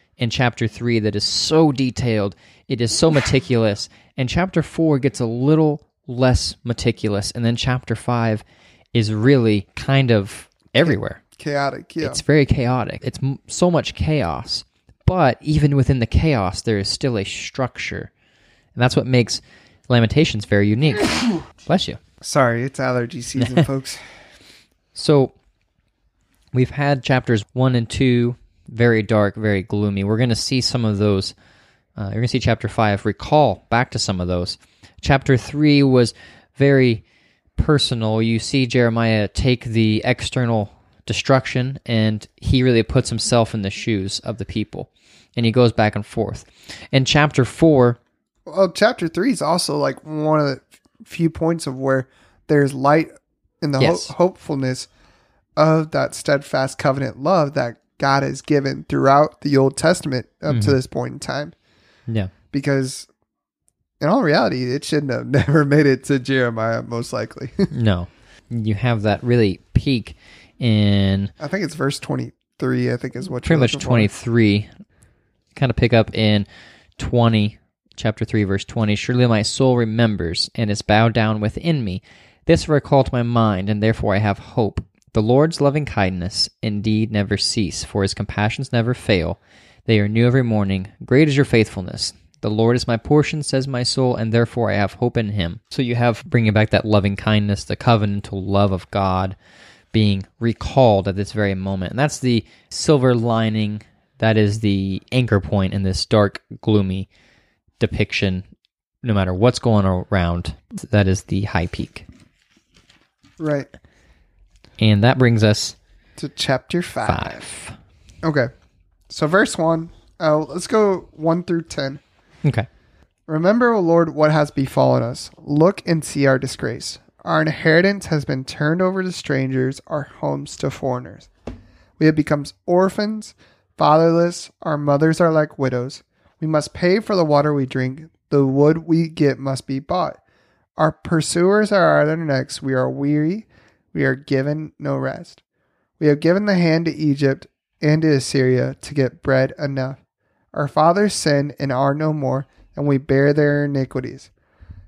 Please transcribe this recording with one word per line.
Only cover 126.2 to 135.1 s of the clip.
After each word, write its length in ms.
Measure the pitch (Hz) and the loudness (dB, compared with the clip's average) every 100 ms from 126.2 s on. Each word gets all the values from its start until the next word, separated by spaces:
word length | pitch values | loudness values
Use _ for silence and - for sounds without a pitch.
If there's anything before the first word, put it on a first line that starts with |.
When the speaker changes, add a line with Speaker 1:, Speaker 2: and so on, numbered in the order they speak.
| 135 | 2
Speaker 2:
our 120 | 131 | 2
disgrace. 600 | 131 - 127 127 - - _ _ | -2 -6 -8 -8 -12 -14 _ _
Our 180 | - 160 | -4 -2
inheritance 640 | 156 - 160 160 196 202 - | 0 0 2 4 4 0 -4
has 180 | 156 | -4
been 200 | 135 135 | -4 -6
turned 360 | 131 - 147 170 | -8 -4 -2 0
over 220 | 185 190 | 0 -2
to 100 | 185 | -6
strangers, 680 | 170 - 135 131 135 131 139 - | -8 -4 -2 -2 0 -2 -4 -8
our 180 | 151 | -8
homes 520 | 135 - 147 143 143 - | -8 -8 -6 -6 -8 -6
to 120 | 143 | -6
foreigners. 580 | - 135 123 127 - _ _ - - - _ _ - | -4 -6 -6 -8 -20 _ _ -18 -18 -20 _ _ 0
We 80 | 156 | 2
have 80 | 156 | 2
become 300 | 147 147 139 _ | 0 -2 -4 _
orphans, 720 | - 175 190 - 208 220 - _ _ _ _ - | -2 2 2 0 -6 -6 -12 _ _ _ _ -2
fatherless. 760 | 151 156 165 165 175 170 - _ | 2 4 4 2 0 -4 -16 _
Our 160 | 160 147 | -8 -4
mothers 420 | 147 143 160 | 0 2 2